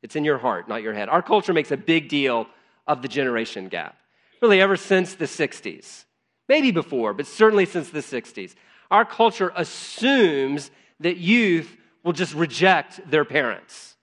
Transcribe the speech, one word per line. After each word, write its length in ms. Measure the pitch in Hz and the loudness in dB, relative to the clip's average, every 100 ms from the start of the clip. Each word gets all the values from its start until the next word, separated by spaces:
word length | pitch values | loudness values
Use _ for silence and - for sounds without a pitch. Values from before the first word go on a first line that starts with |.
It's 120 | 113 | -8
in 100 | 156 | -4
your 140 | 151 139 | -2 0
heart, 300 | 123 95 90 | 0 -4 -6
not 140 | 113 | -8
your 100 | 110 | -6
head. 160 | 107 104 | -6 -2
Our 140 | 160 | -2
culture 320 | 180 208 190 | 2 0 2
makes 180 | 170 147 | -2 -2
a 40 | 139 | -6
big 320 | - 165 139 | 0 -2 0
deal 380 | 147 135 117 110 _ _ _ - | -2 0 0 -4 _ _ _ -4
of 140 | 143 | -4
the 80 | 127 | -4
generation 600 | 123 131 117 113 - 95 | -2 -2 -2 -4 -8 -10
gap, 280 | 87 78 _ _ _ _ _ | -10 -10 _ _ _ _ _
really 180 | 233 196 | 4 6
ever 160 | 196 190 | 6 2
since 380 | - 190 185 | 2 0 0
the 120 | - 160 | -6 -8
sixties. 800 | - 147 - - 80 - - _ _ _ _ _ | -4 -4 -4 -14 -14 -20 -20 _ _ _ _ _
Maybe 220 | 285 269 | 2 4
before, 440 | 170 - 135 113 | 0 -2 -2 -2
but 120 | 101 143 | -4 -8
certainly 380 | - 220 214 | 4 4 6
since 240 | 185 175 143 | 0 -2 -6
the 140 | 151 | -10
sixties. 520 | - 127 - - 92 _ _ _ _ | -8 -10 -10 -14 -16 _ _ _ _
Our 160 | 202 220 | 2 2
culture 460 | - 226 - 185 175 | 2 0 2 -4 -2
assumes 1120 | 165 - - - 233 277 196 143 135 143 143 _ _ _ | -8 -8 -16 -4 2 4 4 2 -2 -4 -8 _ _ _
that 160 | 160 175 | -4 -4
youth 580 | 175 233 220 165 151 - _ _ | 2 2 4 0 -2 -18 _ _
will 100 | 170 | -6
just 220 | 156 175 | -4 -4
reject 680 | 151 160 123 185 175 - - 175 | -2 -4 2 4 4 0 -14 -2
their 140 | 151 | -2
parents. 720 | 143 147 127 98 _ - - _ | 0 0 -2 -6 _ -20 -20 _